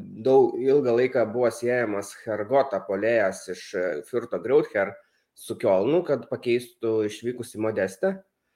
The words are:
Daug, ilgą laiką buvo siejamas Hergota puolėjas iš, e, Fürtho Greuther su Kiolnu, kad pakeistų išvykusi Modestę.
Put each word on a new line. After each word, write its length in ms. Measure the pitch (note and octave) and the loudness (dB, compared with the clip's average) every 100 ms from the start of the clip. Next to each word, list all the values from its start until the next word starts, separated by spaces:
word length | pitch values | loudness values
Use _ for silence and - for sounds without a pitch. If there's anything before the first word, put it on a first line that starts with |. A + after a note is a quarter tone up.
| G2 G2 | -14 -4
Daug, 400 | B2 C3+ B2 A2+ | 4 6 6 2
ilgą 360 | C3 C#3+ B2 A#2 | 2 4 4 2
laiką 280 | B2+ B2+ A2 | 2 2 0
buvo 180 | A#2 A#2+ | 2 0
siejamas 600 | - A#2+ B2 A2 G2+ G2 - | 0 -2 0 0 -4 -8 -10
Hergota 560 | - G#2 G#2 C3+ B2+ G2 | -6 -4 0 2 2 -2
puolėjas 600 | - G2 A2 A#2 G2 F#2+ - | -2 0 2 2 2 -2 -10
iš, 140 | F2+ - | -12 -8
e, 100 | G2 F2+ D2 | -4 -4 -4
Fürtho 380 | - A#2+ A#2 F#2 | -6 -6 -4 -6
Greuther 520 | A2+ D3 D3+ G#2 F#2+ - _ _ _ | 2 2 2 -2 -2 -6 _ _ _
su 220 | _ - G#2+ | _ -12 -2
Kiolnu, 460 | A2 F#2 A2 E3+ | 2 2 2 0
kad 240 | F3+ C3+ - | 0 -4 -4
pakeistų 760 | A#2 B2 A#2+ B2 _ A2+ A2 G#2 | -6 -2 -2 -2 _ -2 0 -2
išvykusi 520 | G#2 A#2 B2 A2+ G2+ | -4 -8 -8 -10 -6
Modestę. 580 | A2 G#2 F#2+ - F#3+ F#3+ - _ _ | -4 -2 -4 -2 -4 -4 -12 _ _